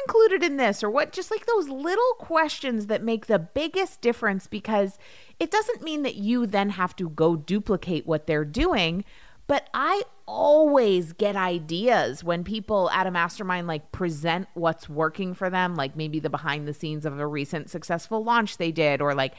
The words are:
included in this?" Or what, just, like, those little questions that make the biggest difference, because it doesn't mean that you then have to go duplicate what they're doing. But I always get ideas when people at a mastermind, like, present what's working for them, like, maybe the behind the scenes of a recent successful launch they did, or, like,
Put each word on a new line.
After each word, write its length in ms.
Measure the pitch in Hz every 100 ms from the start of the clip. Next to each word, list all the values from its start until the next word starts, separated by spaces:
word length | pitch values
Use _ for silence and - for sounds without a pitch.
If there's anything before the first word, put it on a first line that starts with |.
| 539
included 360 | 453 453 381
in 140 | 339 277
this?" 260 | 233 202
Or 60 | 208
what, 240 | 247 302
just, 160 | - 349
like, 160 | 427 -
those 240 | 453 285
little 440 | 269 311 392 508 480
questions 720 | - 330 302 - 262 220 208
that 160 | 208
make 240 | 226 226 -
the 120 | 202
biggest 640 | 160 277 311 370 381 -
difference, 460 | 240 233 220 190 -
because 500 | 214 214 214 196 - - - - -
it 120 | 320
doesn't 320 | 415 427 453
mean 180 | 320 302
that 140 | 277 -
you 320 | 202 247 226
then 240 | 202 202
have 240 | 185 180 -
to 120 | 170
go 280 | 151 160 165
duplicate 720 | 147 208 202 185 - 160 -
what 180 | 156 -
they're 180 | 208
doing. 640 | 147 185 349 277 165 175 - - - - -
But 240 | 285 -
I 300 | - 302 403 - - -
always 840 | - - - 294 277 220 185 160
get 240 | - 202 196
ideas 880 | 185 175 151 170 240 214 120 143
when 220 | 175 175 180
people 440 | 220 196 208 180
at 160 | 185 185
a 40 |
mastermind, 560 | 180 170 - 185 180 175
like, 240 | 156 -
present 560 | - 180 151 165 170 190
what's 340 | 185 165 160 -
working 460 | 151 - - 185
for 160 | 180 185
them, 260 | 185 180 165
like, 220 | 135 151
maybe 220 | 156 156
the 100 | 151
behind 360 | 139 147 147 147
the 80 |
scenes 320 | 147 160 151 151
of 140 | 139
a 80 | 147
recent 420 | 151 143 165 -
successful 540 | 175 - 170 - 226
launch 320 | 220 233 214 -
they 160 | 170
did, 300 | 160 151 139
or, 120 | 143
like, 200 | 139 135